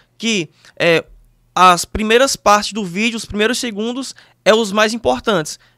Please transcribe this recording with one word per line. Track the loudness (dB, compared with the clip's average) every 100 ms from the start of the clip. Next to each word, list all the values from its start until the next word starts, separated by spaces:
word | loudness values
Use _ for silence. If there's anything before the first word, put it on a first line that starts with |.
| _ _
que, | -4 -2 -4 _ -20 _
é, | 2 2 -2 -14 _ _ _
as | 2 4 4
primeiras | -2 -6 0 2 2 0
partes | 2 2 0
do | -8
vídeo, | -8 -4 -4 -4
os | -8
primeiros | -2 -2 -2
segundos, | -6 -6 -6 -6 -10 -14 _ _
é | 2
os | 2 2
mais | 0 0
importantes. | 0 -2 -2 0 -2 -2 -10 _